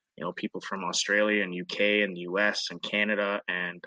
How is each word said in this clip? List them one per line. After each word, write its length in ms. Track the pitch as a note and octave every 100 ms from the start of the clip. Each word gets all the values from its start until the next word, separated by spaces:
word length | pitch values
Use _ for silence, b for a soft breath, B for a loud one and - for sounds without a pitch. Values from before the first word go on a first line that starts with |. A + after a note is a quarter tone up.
| _ -
you 80 |
know, 80 | F2
people 300 | - G#2 F#2+
from 220 | - G2
Australia 600 | F2+ - - G#2 G#2+ G#2
and 100 | F#2
U 120 | F2+ F2+
K 340 | - G#2 G#2
and 140 | G2 F2
the 40 |
U 180 | F2 F#2+
S 300 | G#2 G2+ -
and 120 | F2
Canada 600 | - G#2 G#2 G#2 G2+ G2+ -
and 380 | F2+ F2+ F2